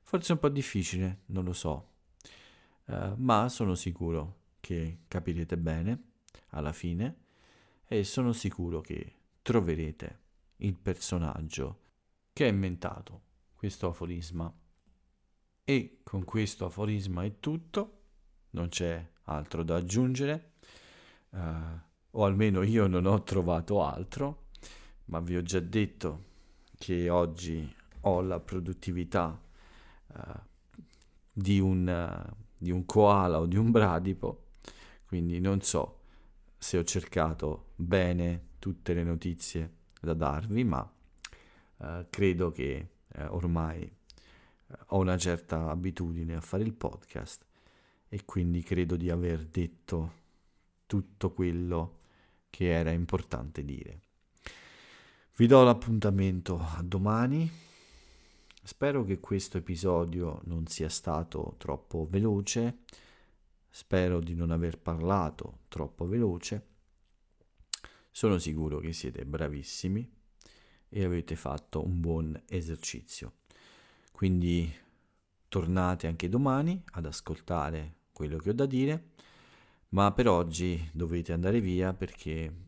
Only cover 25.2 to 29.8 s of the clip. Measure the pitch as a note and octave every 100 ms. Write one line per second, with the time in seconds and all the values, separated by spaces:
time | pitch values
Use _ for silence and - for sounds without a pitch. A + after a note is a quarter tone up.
25.2 | E2+ F2 F2 F#2 E2+ G#2+ G2+ - D#2+ D2+
26.2 | - - - - _ - - F2 F2 F2
27.2 | E2+ E2 F2 D#2+ D2 - - - G2+ F2+
28.2 | F#2 F2 - F#2 F2 F#2 - F2+ F2 G2+
29.2 | E2+ D#2+ - - - -